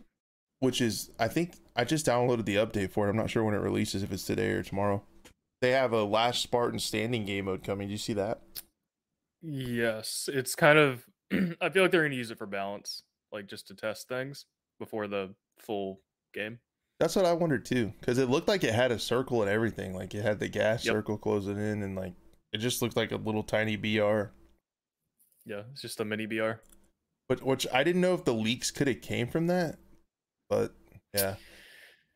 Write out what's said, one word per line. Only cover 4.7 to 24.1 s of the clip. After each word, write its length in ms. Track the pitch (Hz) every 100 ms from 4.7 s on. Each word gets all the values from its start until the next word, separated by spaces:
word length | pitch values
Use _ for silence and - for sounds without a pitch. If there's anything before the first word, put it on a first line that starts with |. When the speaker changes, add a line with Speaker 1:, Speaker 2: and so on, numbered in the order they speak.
| 98 101 101 - - - _ _ -
Speaker 1:
They 100 | 127
have 220 | 131 127
a 100 | 113
Last 380 | 101 107 120 120
Spartan 380 | - 120 120 113
Standing 460 | - 107 113 123 101
game 200 | 98 98
mode 180 | 95
coming. 240 | - 101 98
Do 40 |
you 60 | 104
see 160 | -
that? 280 | 104 101 - - - - _ _ _ _ _ _ _
Speaker 2:
Yes. 880 | 165 139 123 120 117 110 - - -
It's 240 | 139 127 -
kind 220 | 160 151
of, 280 | 147 120 - _
<clears throat> 420 | - 185 180 165
I 80 | 175
feel 140 | 190
like 80 | 185
they're 120 | 180
gonna 120 | 151 127
use 160 | 113
it 60 | 110
for 100 | 104
balance, 560 | 98 98 101 - - - _ -
like, 160 | 107 101
just 200 | 107 -
to 80 | 98
test 320 | 110 101 -
things 380 | 127 135 143 - _ _ -
before 280 | 113 113 104
the 280 | 101 95 104 _ _
full 420 | - 104 98 95 _ _ _
game. 260 | 101 107 120 _ _ _ -
Speaker 1:
That's 160 | 160 202
what 100 | 175
I 80 |
wondered 320 | 170 170 120 -
too, 280 | 123 101 -
'cause 180 | - 123
it 100 | 127
looked 180 | 147 220
like 160 | 196
it 100 | 131 110
had 160 | 127
a 80 | 107
circle 420 | - 123 131 120
and 80 | 98
everything. 440 | 107 113 - 95 92
Like, 180 | 95
it 80 | 104
had 180 | 107 104
the 80 | 104
gas 360 | 101 104 117 117
Speaker 2:
Yep. 80 |
Speaker 1:
circle 240 | 107 104 104
closing 400 | 107 104 98 101
in, 240 | 107 107
and, 140 | 98 95
like, 180 | 92 - - _ _
it 40 | 107
just 220 | 120 -
looked 140 | 120 117
like 160 | 107
a 60 | 107
little 260 | 104 107
tiny 320 | - 107 110 107
B 240 | 107 107
R. 320 | 104